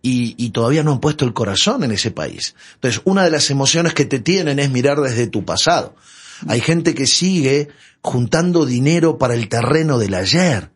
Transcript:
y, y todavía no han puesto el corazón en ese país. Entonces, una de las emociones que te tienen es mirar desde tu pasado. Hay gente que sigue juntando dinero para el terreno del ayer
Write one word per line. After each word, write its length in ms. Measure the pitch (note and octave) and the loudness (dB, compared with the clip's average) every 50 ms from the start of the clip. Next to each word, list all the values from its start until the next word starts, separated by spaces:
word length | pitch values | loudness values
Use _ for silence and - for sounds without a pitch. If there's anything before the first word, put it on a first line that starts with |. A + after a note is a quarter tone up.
| - | 0
y, 320 | B2+ B2+ B2 A#2+ A#2 - - B2 | 0 0 0 -2 -2 -4 -4 -6
y 80 | A#2+ | -4
todavía 320 | - B2+ A#2 A#2+ C#3+ D#3+ D3+ | -2 0 0 2 2 2 2
no 100 | D#3 C#3+ | 2 0
han 80 | B2 | 2
puesto 240 | - D3+ D3+ - C#3+ | 0 -2 0 0 -2
el 100 | B2 G#2+ | -2 0
corazón 500 | - F#3 G3 G3 - - G3+ B3+ C#4 E3+ | -2 -4 -2 0 0 0 0 0 0 -2
en 80 | B2 G#2+ | -2 -2
ese 180 | G2 - A2+ | -2 -4 -4
país. 440 | F#2+ - D#2 C2 G1+ - - - _ _ - - - | -4 -6 -8 -8 -8 -10 -12 -12 _ _ -20 -20 -16
Entonces, 260 | _ - B2+ A#2+ - - | _ -2 -2 -2 0 0
una 180 | F#3+ F#3+ G3 F#3 | 0 2 4 2
de 60 | E3+ | 2
las 180 | D#3 D3 - - | 2 2 0 0
emociones 440 | C#3+ C#3 C3+ C3 - E3 E3+ E3 - | 0 0 0 0 0 0 0 0 0
que 120 | - C#3+ | 0 0
te 120 | G#2+ C#3+ C3 | 0 0 -4
tienen 400 | G#2 D3+ F3+ G3 F3 D3+ C#3 C#3 | 0 0 0 0 0 0 0 0
es 120 | C#3+ C#3 | 0 0
mirar 300 | C3 B2 B2 C#3 C#3+ D3 | 0 2 2 2 2 2
desde 260 | C#3+ C3 A#2 A#2 A#2+ G2+ | -2 -2 0 -2 -2 -2
tu 160 | - G#2+ E2+ | -2 -6 -4
pasado. 500 | - E2 - - - - D3+ - - - _ _ - - - - - - - - - | -4 -2 0 2 2 2 0 -2 -6 -14 _ _ -20 -20 -20 -20 -20 -20 -14 -6 -4
Hay 120 | A2+ A#2+ | -2 -2
gente 340 | A#2 - E3 E3+ E3 E3+ D#3 | 0 0 0 0 0 0 -2
que 120 | - C3+ | 0 0
sigue 640 | B2 - - E3+ F#3 F#3+ F3 C#3 C3 C3+ D3 D3 C#3+ - _ - - _ _ _ | 0 0 0 0 0 0 2 2 2 0 0 -2 -4 -10 _ -20 -20 _ _ _
juntando 640 | - - B2 B2 G#2 - D#3+ E3+ F3+ F3 E3+ D3+ | -4 -2 -2 -2 0 0 0 2 2 2 2 2
dinero 520 | B2+ B2 A#2+ C3 D3 E3 E3+ E3 E3 D#3+ D#3+ | 2 0 0 2 2 2 4 2 2 2 0
para 160 | C3+ B2 A#2+ | 0 0 0
el 140 | A#2 A2+ G#2+ | -2 -2 -2
terreno 500 | - A#2 A2+ A#2 C#3+ D#3+ D#3+ D#3 C#3 A#2+ | -2 -2 0 2 2 2 2 2 2 0
del 160 | A2 G2 F#2+ | 0 0 -2
ayer 560 | F2+ F#2+ F#2+ - E3+ F#3 F3 C3+ G2+ D2+ - _ | -2 0 0 2 2 2 2 2 0 -4 -10 _